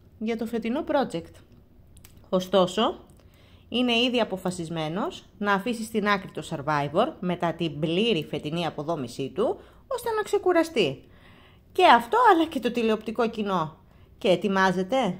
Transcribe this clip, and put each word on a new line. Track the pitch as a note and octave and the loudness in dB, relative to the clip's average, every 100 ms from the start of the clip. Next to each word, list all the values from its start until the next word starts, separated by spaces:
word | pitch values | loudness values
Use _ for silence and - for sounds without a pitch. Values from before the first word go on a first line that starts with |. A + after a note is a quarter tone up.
| - - | -20 -10
για | A3 A3+ | -6 -4
το | A3+ | -4
φετινό | A#3 A3+ C4+ E4 | -4 -4 -4 0
project. | D4 B3+ E3+ E3 - - - - - - - - - - | 0 0 -4 -10 -18 -20 -20 -20 -20 -20 -20 -20 -20 -2
Ωστόσο, | F#3 F#3 G3 F3+ G#3+ B3+ F4 - - - _ - - - | -2 2 4 4 2 -2 -2 -14 -20 -20 _ -20 -20 -8
είναι | A#3 B3 | -4 0
ήδη | A#3 B3 A#3+ | 2 0 0
αποφασισμένος | G#3+ F#3 F#3 F3+ D#3+ E3 D#3 F3 D#4 - - - | -2 -4 -6 -6 -6 -6 -4 -4 -6 -8 -18 -6
να | G#3 | 0
αφήσει | G3 F#3+ A3+ | 0 0 -6
στην | A3 A3 G#3 | -4 -2 0
άκρη | G3+ F3 | -2 -4
το | - - | -12 -8
Survivor | D#3 C#3 D3 C#3+ D#3+ C4+ - | -6 -2 -2 0 0 0 -2
μετά | F3+ F3 E3+ | -4 -2 -2
την | D#3+ E3 C#3+ | -2 -4 -2
πλήρη | D#3+ E3+ A#3 F3 D3 | -2 0 2 0 -2
φετινή | D3 D3+ E3+ D#3+ | -6 -6 -4 -4
αποδόμησή | D3+ D3+ D#3+ A#2+ - C3+ | -6 -6 -4 -6 -6 -8
του, | - C4 G#4 - - - | -2 -2 -2 -10 -20 -10
ώστε | B4 A#4+ A4 | -6 -4 -4
να | |
ξεκουραστεί. | G#4 G4+ F#4 E4+ D#4+ B3+ D3+ C3+ - - - - - - - | -2 0 2 2 2 0 0 -2 -12 -20 -20 -20 -20 -20 -8
Και | - E4 | 4 8
αυτό, | A#3+ A#3 A4+ B4 | 8 6 4 6
αλλά | E4+ | 6
και | D#4 C4+ | 4 0
το | A#3+ | -2
τηλεοπτικό | A#3+ A3+ G#3+ A3+ A3 A3+ | 0 0 0 -2 -2 -2
κοινό. | A3+ G3+ F#3 D#3 - - - - - | -2 -2 0 -2 -6 -20 -20 -20 -4
Και | A3+ | 2
ετοιμάζεται | F3+ G#3 G3 F#3+ F3+ F#3 C4 G#3+ F3 | 2 2 4 4 2 0 0 0 -2